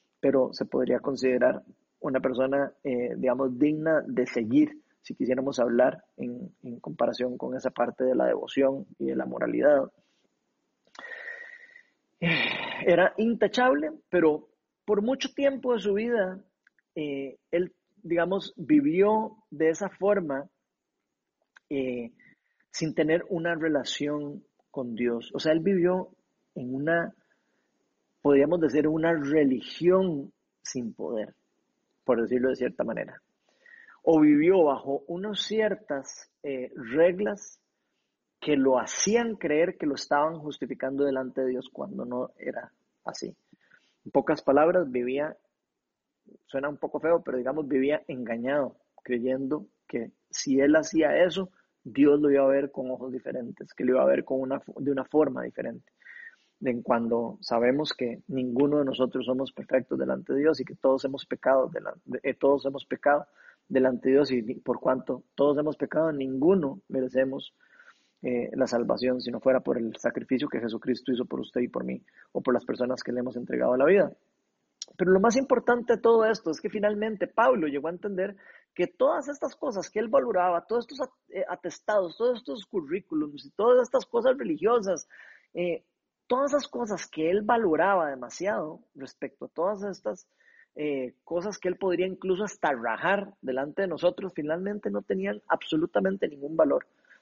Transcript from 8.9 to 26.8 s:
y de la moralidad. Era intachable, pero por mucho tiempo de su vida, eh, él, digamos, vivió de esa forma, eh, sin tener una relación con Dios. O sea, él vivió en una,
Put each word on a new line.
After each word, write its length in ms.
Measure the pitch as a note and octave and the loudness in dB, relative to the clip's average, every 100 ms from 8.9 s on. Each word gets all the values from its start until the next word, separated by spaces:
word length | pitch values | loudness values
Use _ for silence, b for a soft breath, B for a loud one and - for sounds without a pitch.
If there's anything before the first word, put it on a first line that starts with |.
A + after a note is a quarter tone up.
| - | -8
y 80 | C3+ | -4
de 100 | C3 | -4
la 100 | B2+ | -6
moralidad. 680 | B2 A#2+ A#2+ C3+ C#3 C3+ - _ _ _ _ _ _ _ _ _ B B B B B B B B B B B _ _ | -4 -2 2 4 4 2 -8 _ _ _ _ _ _ _ _ _ B B B B B B B B B B B _ _
Era 920 | E3+ D3+ - - - - - E3+ F#3 - | -2 0 0 -4 -8 -4 2 4 4 2
intachable, 760 | A3+ A#3 G3+ B3 B3+ C#4+ D4+ D#3 _ | 0 2 0 4 4 2 0 -8 _
pero 380 | F3 D#3+ D3+ - _ _ _ | 2 4 2 -4 _ _ _
por 180 | - G#3 | -2 0
mucho 280 | A3 C4+ C4+ | 0 -2 -4
tiempo 400 | - C#4 C4+ B3 | -2 0 0 -2
de 60 | A#3 | 0
su 140 | G3+ | 0
vida, 460 | G3 A#3 A#3 F#3 F#3+ - _ _ _ _ - | 0 0 0 -2 -6 -16 _ _ _ _ -8
eh, 420 | D3+ C#3 C#3 - _ | -6 -6 -8 -12 _
él, 220 | E3+ F3+ - _ _ | -2 -2 -6 _ _
digamos, 560 | D#3+ E3+ F3 G3 - - | -4 0 0 -2 -4 -8
vivió 840 | D3+ D3+ C#3 F3 G3+ A3 A3 - _ | 2 4 4 4 4 2 0 -8 _
de 180 | D3 D#3+ | -2 0
esa 200 | D#3+ G3 | 0 -4
forma, 580 | - G3 G3+ D#3+ C3+ F3+ _ _ _ _ _ _ _ _ _ _ _ - | -2 0 2 0 -4 -8 _ _ _ _ _ _ _ _ _ _ _ -10
eh, 420 | C#3 C3 B2 A#2 b b b b b _ - | -6 -4 -6 -10 b b b b b _ -8
sin 180 | D#3+ | -4
tener 300 | D3+ D#3 D#3+ - | 0 2 0 0
una 260 | E3+ E3+ E3 | -4 -2 -2
relación 880 | D#3+ D3 B2 - D3 D3 D3 C#3+ - _ _ | 0 0 -2 -4 -4 -4 -6 -10 -16 _ _
con 260 | - B2 A2+ | -10 -8 -4
Dios. 360 | A#2+ A#2 A#2+ | -2 -2 -6
O 60 | C#3+ | -4
sea, 140 | D#3 | 0
él 80 | E3 | 2
vivió 480 | E3+ F#3+ F3 F#3 F3+ _ _ _ _ D3 | 2 2 2 0 -4 _ _ _ _ -12
en 200 | B2+ | -8
una, 380 | C3+ | -4